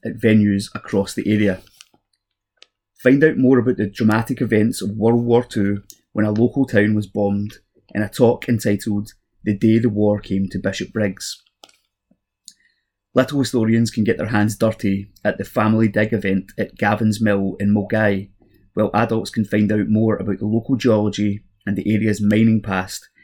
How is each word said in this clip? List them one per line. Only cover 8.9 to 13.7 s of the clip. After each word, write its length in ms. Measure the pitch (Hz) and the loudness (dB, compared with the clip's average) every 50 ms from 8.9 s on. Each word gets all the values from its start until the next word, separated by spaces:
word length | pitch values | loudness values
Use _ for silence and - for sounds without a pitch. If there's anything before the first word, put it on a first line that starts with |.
| 104 104 104 - - _ _ _ _ _ - | -4 -4 -6 -8 -12 _ _ _ _ _ -4
The 120 | 104 104 | -4 -2
Day 220 | 98 - 110 110 117 | 2 2 4 4 4
the 120 | 117 120 | 2 2
War 280 | 104 104 107 104 104 101 | 0 2 2 2 0 0
Came 300 | - - 95 98 98 92 | -2 -4 -4 -2 -2 -4
to 100 | - 95 | -4 -6
Bishopbriggs. 800 | - 101 95 - 95 - - 110 104 101 98 - - - - - _ _ _ _ - - _ _ _ _ _ _ _ _ _ _ _ _ _ _ _ - - _ _ _ _ _ _ _ _ _ _ _ - | -4 -4 -4 -6 -8 -6 -4 -2 -2 -2 -4 -6 -12 -14 -14 -16 _ _ _ _ -20 -20 _ _ _ _ _ _ _ _ _ _ _ _ _ _ _ -20 -20 _ _ _ _ _ _ _ _ _ _ _ 0
Little 240 | - 131 - 147 139 | 0 0 0 0 -2
historians 540 | 131 - - 120 110 110 | -2 0 0 0 0 2